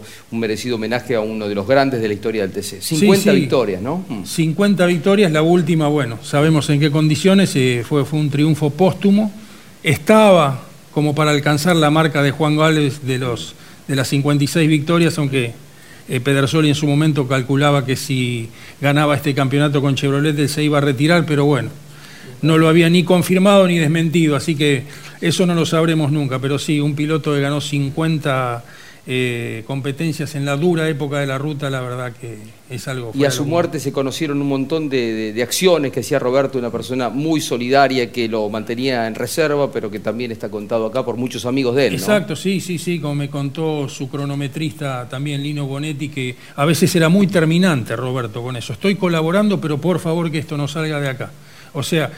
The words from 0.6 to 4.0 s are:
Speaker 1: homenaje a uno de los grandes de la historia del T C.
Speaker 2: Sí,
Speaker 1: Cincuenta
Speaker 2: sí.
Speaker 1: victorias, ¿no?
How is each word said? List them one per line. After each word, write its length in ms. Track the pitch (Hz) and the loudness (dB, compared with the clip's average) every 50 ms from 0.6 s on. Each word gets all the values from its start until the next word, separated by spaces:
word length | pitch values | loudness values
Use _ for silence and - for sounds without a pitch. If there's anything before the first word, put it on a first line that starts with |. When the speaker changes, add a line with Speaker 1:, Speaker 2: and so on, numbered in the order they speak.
| 104 123 120 | -4 -4 -4
Speaker 1:
homenaje 400 | 107 113 110 120 123 113 - 120 | -4 -4 -4 -4 -4 -4 -2 -2
a 40 | 110 | -2
uno 280 | 107 110 110 110 107 101 | -2 -4 -6 -6 -6 -4
de 80 | 104 | -4
los 100 | 98 95 | -4 0
grandes 340 | 107 135 139 139 135 127 117 | 2 2 2 4 2 0 -2
de 60 | 110 | -2
la 80 | 104 104 | -2 -2
historia 280 | 95 - 113 110 107 98 | -2 -4 -4 -2 -2 -4
del 100 | 92 92 | -4 -4
T 100 | 101 98 | -6 -8
C. 180 | - 98 92 | -8 -10 -10
Speaker 2:
Sí, 140 | - - 160 151 | -6 -4 0 2
Speaker 1:
Cincuenta 340 | 202 208 196 196 190 208 196 | 4 4 4 4 4 4 4
Speaker 2:
sí. 80 | 185 | 4
Speaker 1:
victorias, 420 | 151 123 156 135 113 101 92 90 101 | 2 2 0 0 0 0 -2 -4 -4
¿no? 220 | 131 160 185 | -6 -6 -6